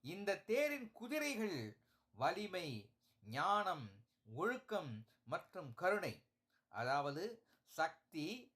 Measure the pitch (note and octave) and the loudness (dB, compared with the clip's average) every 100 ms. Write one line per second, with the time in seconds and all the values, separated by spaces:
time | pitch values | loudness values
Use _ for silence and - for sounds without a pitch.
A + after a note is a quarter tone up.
0 | C3 F#3+ G3+ G3 - A#3 D4 C#4+ A3+ - | -8 -2 0 0 4 4 4 2 -6 -10
1 | A#3 D4+ D4 A#3+ G#3+ D3+ G#2+ - _ _ | -2 0 2 2 0 0 -4 -8 _ _
2 | _ G2+ C#3 F3+ G#3 F#3 D#3+ A2+ G2+ _ | _ 0 2 2 -4 -4 -4 -6 -8 _
3 | _ _ G#2 B2 F3 G#3 F#3+ D#3+ A2 G2+ | _ _ -6 0 4 4 2 -2 -6 -14
4 | _ _ G#2+ A#2 G3+ B3+ - G#3 D3+ A2 | _ _ -12 -2 0 0 -2 -4 -4 -8
5 | A2+ _ - D#3+ - F#3 C#3+ A#2 F3+ G#3 | -12 _ -6 -6 -6 -10 -10 0 4 4
6 | D#3+ - _ _ _ _ _ G#2 A#2+ C#3 | 0 -6 _ _ _ _ _ -4 2 2
7 | C#3+ C#3 G#3 A3+ _ _ _ - D#3+ - | 2 -2 -6 -8 _ _ _ 0 0 0
8 | _ D#3+ D3+ B3 B3 | _ -4 -4 -4 -10